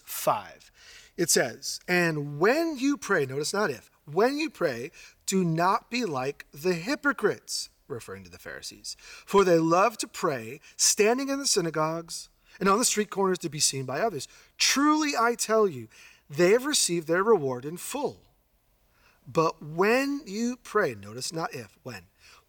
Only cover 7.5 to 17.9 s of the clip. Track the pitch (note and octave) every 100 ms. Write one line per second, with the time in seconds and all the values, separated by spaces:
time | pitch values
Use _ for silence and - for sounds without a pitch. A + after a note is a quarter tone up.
7.5 | - - _ - A#2+ - G2 F2+ F#2 E2+
8.5 | C2 - G#2 - - - - - G3 F#3
9.5 | E3 E3 F3 A3 A3 B3 - F3+ C3 A2
10.5 | D3 - - - - G#3 B3 C#4 C#4 C#4
11.5 | - E3 D#3 D#3 E3 E3+ - - _ _
12.5 | - F#3+ G#3 B3 G3+ G#3 F#3+ F#3+ F3+ E3
13.5 | D3 - C3+ C3 C#3 A3+ D3 - - -
14.5 | - - C4 D4 D4+ D4 C#4 A#3 A#3+ -
15.5 | A3 G#3 B2+ A2 - - - - C#3+ F3
16.5 | A#3+ C#4 - - E3+ D#3 F3 G#3 G3+ C3+
17.5 | B2 C#3+ F3+ -